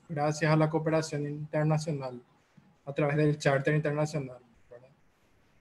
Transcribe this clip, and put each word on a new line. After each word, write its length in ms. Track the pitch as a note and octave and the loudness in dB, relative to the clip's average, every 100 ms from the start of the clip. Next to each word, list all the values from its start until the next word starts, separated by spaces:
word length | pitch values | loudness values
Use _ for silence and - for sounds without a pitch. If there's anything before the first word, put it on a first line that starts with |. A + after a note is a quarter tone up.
| - | -10
gracias 440 | D3 D3 D3+ D#3 | -2 -2 2 4
a 40 | D#3 | 4
la 140 | D#3 | 4
cooperación 560 | D#3+ D#3 D#3+ D#3 D3 D3 | 0 0 0 -2 -4 -6
internacional, 960 | D3 D3+ D#3 D#3 D#3 D#3 C#3+ C3 B2 - _ _ _ _ _ | -8 -4 0 2 0 -2 -6 -6 -12 -16 _ _ _ _ _
a 80 | - | -8
través 240 | C#3 D3 D3+ | -2 0 4
del 220 | D3+ D3 | 2 4
Charter 360 | D3 C#3 C#3+ | 2 2 2
Internacional, 640 | D3+ D3 D3 D3+ D#3 B2+ B2 _ _ - | 0 0 -2 -2 -4 -8 -12 _ _ -20
¿verdad? 200 | A#2+ C3 _ _ _ _ _ _ _ | -20 -20 _ _ _ _ _ _ _